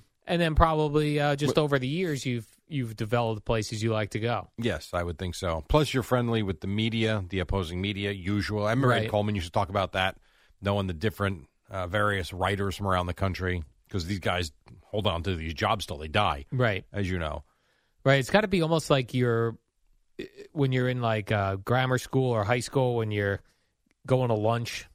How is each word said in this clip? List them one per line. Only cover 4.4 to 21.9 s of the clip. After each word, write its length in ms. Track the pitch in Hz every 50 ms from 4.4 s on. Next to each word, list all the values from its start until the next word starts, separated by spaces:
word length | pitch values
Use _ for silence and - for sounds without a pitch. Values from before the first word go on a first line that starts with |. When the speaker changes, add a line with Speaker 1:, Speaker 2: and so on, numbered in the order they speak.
| 87 - _
Speaker 2:
Yes, 320 | - 117 110 85 71 - - -
I 100 | 87 87
would 160 | 87 80 -
think 160 | 95 87 -
so. 280 | - 95 87 82 78 -
Plus, 260 | - - 151 147 - -
you're 80 | 131
friendly 400 | 107 - 127 123 120 117 117 113
with 200 | 104 95 90 -
the 60 | -
media, 560 | 98 101 107 110 113 110 113 110 110 110 104 92 90
the 100 | 98 92
opposing 380 | 87 - 98 98 90 80 87 90
media, 320 | 95 104 101 98 101 101
usual. 540 | 101 95 85 98 104 104 95 - 107 104 104
I 60 | 107
remember 220 | 117 135 139 123 120
Ed 60 | 110
Speaker 1:
Right. 80 | 107 -
Speaker 2:
Coleman 240 | 107 104 104 107 104
used 100 | 98 82
to 40 | 85
talk 180 | - 110 95 -
about 220 | 98 101 92 -
that, 240 | - 95 92 95 - - _ _ _ _ _ _ _ _ 95
knowing 240 | 101 101 101 98
the 60 | 92 85
different, 540 | 76 104 107 - - 101 98 98 78 65 - _ _ _ -
uh, 160 | 101 95 90
various 480 | 85 90 107 104 104 101 95 87 - 92
writers 420 | 87 92 95 101 95 101 98 90
from 120 | - 101
around 180 | 98 92 90 90
the 80 | 90 87
country, 500 | - 98 95 87 - 92 90 90 87 78 - _ _ _ _
'cause 180 | - 95 80
these 120 | 87 101 90
guys 320 | - 107 90 90 87 76 - _ _ - - - -
hold 200 | _ - 107 98
on 160 | 104 85 85 85
to 120 | 98 92
these 180 | 80 80 82 80
jobs 320 | - 104 101 110 101 -
till 120 | - 85
they 100 | 71 78
die, 380 | 78 80 104 104 87 71 69 73 -
Speaker 1:
Right. 340 | 139 127 127 113 98 95 - -
Speaker 2:
as 160 | - 101 101
you 120 | 87 92 87
know. 240 | 80 76 76 78 - _ _ _ _ _ _ _ _ _ _ _ -
Speaker 1:
Right. 160 | 135 135 139
It's 120 | 127 -
gotta 160 | - 202 214
be 140 | 190 196 175 160
almost 260 | 156 165 156 - -
like 240 | 151 135 123 - -
you're, 440 | 123 123 120 117 117 113 117 113 - _ _ _ _ _ _ _ _ _ _ _ - - - - - - - -
when 180 | 156 139 131
you're 160 | 127 127 123
in, 140 | 127 123 127
like, 300 | 120 113 110 107 101 -
uh, 240 | 110 101 98 95 98
grammar 400 | 98 98 - 120 127 131 127